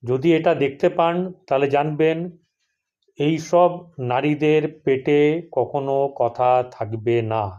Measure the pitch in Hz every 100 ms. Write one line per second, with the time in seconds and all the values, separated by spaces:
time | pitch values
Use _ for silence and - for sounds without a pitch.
0 | 120 131 156 160 165 156 139 139 175 175
1 | 170 175 185 180 - 135 139 143 151 147
2 | 156 160 175 175 _ _ _ _ _ _
3 | _ _ 147 160 156 175 175 175 - -
4 | 123 123 143 147 151 156 156 - - 135
5 | 135 147 147 160 165 - 120 143 135 139
6 | 139 135 120 117 127 127 123 - 110 113
7 | 110 117 110 110 104